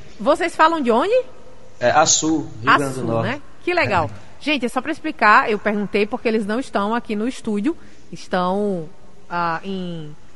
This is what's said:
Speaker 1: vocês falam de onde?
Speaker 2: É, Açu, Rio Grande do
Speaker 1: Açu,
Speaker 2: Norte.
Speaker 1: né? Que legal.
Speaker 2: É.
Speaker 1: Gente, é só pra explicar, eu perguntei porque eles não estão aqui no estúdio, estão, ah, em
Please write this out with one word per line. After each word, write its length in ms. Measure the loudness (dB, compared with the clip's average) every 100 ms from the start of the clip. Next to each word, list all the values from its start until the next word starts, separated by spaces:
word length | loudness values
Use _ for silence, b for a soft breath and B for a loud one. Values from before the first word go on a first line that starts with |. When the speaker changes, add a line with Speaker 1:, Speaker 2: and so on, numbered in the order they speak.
| -14 -2
Speaker 1:
vocês 340 | 2 2 2
falam 280 | 4 4 4
de 80 | 4
onde? 240 | 4 4 2 0 -6 -14 -14 -14 0
Speaker 2:
É, 100 | 4
Açu, 480 | 6 6 4 2 0
Rio 80 | -2 -2
Grande 180 | 2 4
do 80 | 2
Speaker 1:
Açu, 140 | -2
Speaker 2:
Norte. 240 | -2 0 0
Speaker 1:
né? 120 | -4 -8 -8
Que 80 | -2
legal. 380 | 0 2 2 0
Speaker 2:
É. 320 | -4 -12 -6
Speaker 1:
Gente, 220 | -2 0 0
é 20 |
só 140 | -2
pra 100 | -2
explicar, 580 | -4 -6 2 6 6 6
eu 80 | 2
perguntei 460 | 0 0 0 0
porque 240 | 0 0 0
eles 160 | 0
não 160 | 0 -2
estão 340 | -2 -2 0
aqui 220 | -2 -2 -2
no 100 | -2
estúdio, 480 | -4 -2 0 0 -2 B B -12
estão, 720 | -12 -4 0 2 2 0 -2 -4 -10 -14 -12 -6
ah, 300 | -2 -2 -2
em 500 | -4 -6 -6 -6 -8 -12 -14